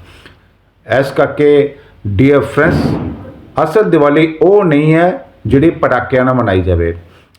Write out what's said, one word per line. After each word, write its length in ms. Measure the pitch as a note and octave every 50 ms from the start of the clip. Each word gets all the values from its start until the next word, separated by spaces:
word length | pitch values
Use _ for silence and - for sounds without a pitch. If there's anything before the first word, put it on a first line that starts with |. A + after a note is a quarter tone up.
| - - - - - - - _ _ _ _ _ _ _ _ _ _ - A2 C3
ਇਸ 100 | C#3+ D3
ਕਰਕੇ 640 | - D#3 D3 C3 - - D3 D3 D3 C#3+ C#3+ C#3+ - - - - _ _ -
ਡੀਅਰ 340 | G#2 - - C3 C#3 C#3+ C#3
ਫਰੈਂਡਸ, 540 | - - - C#3+ D3+ D3 C#3+ - - - - - - - - - - - - - - - - - D#3
ਅਸਲ 260 | D#3+ - A3 G#3 F3+
ਦੀਵਾਲੀ 480 | D#3+ D#3 C#3+ D3 C#3+ D#3 D#3+ D#3+ - - D3+
ਉਹ 220 | F3+ G3+ G#3 G3
ਨਹੀਂ 300 | E3+ D3 C#3+ D3+ D#3 D#3
ਹੈ 320 | E3 F3 F3+ A3+ - - - - _ -
ਜਿਹੜੀ 240 | A2 B2 C#3 D3 E3
ਪਟਾਕਿਆਂ 540 | - - D3 C3 B2+ A#2+ - - C3 B2+ B2+
ਨਾਲ 100 | C3 B2+
ਮਨਾਈ 260 | B2 A#2 G#2 F#2+ F#2
ਜਾਵੇ। 340 | F2 F#2 F2 E2+ E2+ E2 E2+ E2+ - - - _ _ _ _